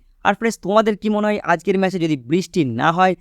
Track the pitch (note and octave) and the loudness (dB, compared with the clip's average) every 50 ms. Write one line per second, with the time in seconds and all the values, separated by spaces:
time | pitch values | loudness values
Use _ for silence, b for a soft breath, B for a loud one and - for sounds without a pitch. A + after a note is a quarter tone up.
0 | _ _ _ _ - G3 G3+ - A3+ A3+ G#3 - - F3+ G3+ A3 A3 A3 G#3 - | _ _ _ _ -2 -2 0 0 -2 -4 -4 -4 -4 0 2 2 2 2 -2 -2
1 | - A3 G#3+ G#3 G#3 G#3 G#3 G3+ - D#3 F3 E3+ - G3+ F#3+ F#3+ F#3+ F#3 F#3 F#3 | -2 -2 0 0 0 0 -2 -2 -2 -2 -2 0 0 -2 0 0 0 0 0 -2
2 | E3 E3 D3+ C3+ A#2 A#2+ D#3 F#3 F#3 - - F3+ D3 B2+ A2+ A#2+ C3+ D#3+ E3 F3 | -2 -2 -2 -4 -2 -2 -2 -2 -2 -2 -2 -2 -2 -2 -2 0 0 0 2 2
3 | F#3 F#3 F3+ - | 2 2 2 -2